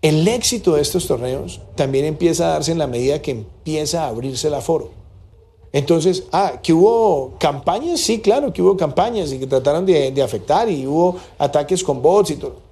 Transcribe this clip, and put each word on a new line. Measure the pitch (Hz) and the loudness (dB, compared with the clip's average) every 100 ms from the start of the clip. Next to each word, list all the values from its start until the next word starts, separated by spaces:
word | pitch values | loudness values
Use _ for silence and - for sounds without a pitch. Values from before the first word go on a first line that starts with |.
El | 160 156 170 | 2 4 2
éxito | 240 226 240 185 | 0 -2 0 2
de | 151 | 2
estos | 147 185 - | 0 -2 -2
torneos | 127 - 135 175 - - | -4 -2 -6 -8 -12 -16
también | - 139 135 147 | -4 -2 0 -2
empieza | 156 170 160 170 | 0 0 0 0
a | |
darse | 156 151 | 0 -2
en | 165 | -2
la | 147 | -2
medida | 120 127 151 | -2 -2 -2
que | 151 | -4
empieza | 120 101 - - 156 151 170 | -8 -10 -14 -6 -4 -2 -4
a | 151 | -4
abrirse | 113 131 131 156 | -6 -8 -4 -4
el | |
aforo. | 143 - 160 - - - - - - _ _ - | -4 -2 -2 -2 -16 -20 -20 -20 -20 _ _ -4
Entonces, | 139 139 165 160 185 - | -4 2 2 2 0 -2
ah, | 170 196 127 | 0 0 -2
¿que | - | 2
hubo | 160 196 233 220 156 131 - | 6 6 6 4 2 -2 -2
campañas? | 160 139 147 190 320 349 | -2 0 -2 -2 -2 -4
Sí, | - 226 | -2 0
claro | 208 240 285 | 2 2 0
que | 165 | 2
hubo | 180 190 | 2 2
campañas | 160 143 208 233 160 | 0 0 0 -2 -4
y | 131 | -6
que | 131 | -2
trataron | 135 127 151 | 0 2 0
de, | 190 165 135 | 2 2 2
de | 135 | 0
afectar | 127 107 - 156 226 | -2 -2 0 0 0
y | 156 135 | -2 -2
hubo | 151 180 180 - - | 2 2 0 -12 -4
ataques | 143 147 147 185 | 0 0 0 -2
con | 185 135 | 0 0
bots | 135 196 202 | 4 4 2
y | 151 | -2
todo. | 139 - - | -8 -12 -20